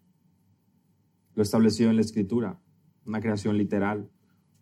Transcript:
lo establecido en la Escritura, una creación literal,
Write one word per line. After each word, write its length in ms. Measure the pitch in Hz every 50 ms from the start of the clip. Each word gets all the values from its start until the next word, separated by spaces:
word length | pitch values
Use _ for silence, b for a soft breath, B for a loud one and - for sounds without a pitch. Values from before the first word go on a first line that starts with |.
| _ _ _ _ _ _ _ _ _ _ _ _ _ _ _ _ _ _ _ _ _ _ _ _ _ _ _
lo 60 | 107
establecido 480 | 104 - - 113 113 107 98 - 113 113
en 60 | 113
la 60 | 113
Escritura, 600 | 104 - - 110 98 - 117 120 113 95 90 - _ _ _ _ _ _ _ _ _
una 160 | 104 107 107
creación 360 | 104 113 104 101 - 110 104
literal, 520 | 104 101 95 107 101 98 104 107 104 101 - _ _ _ _ _ _ _ _ _ _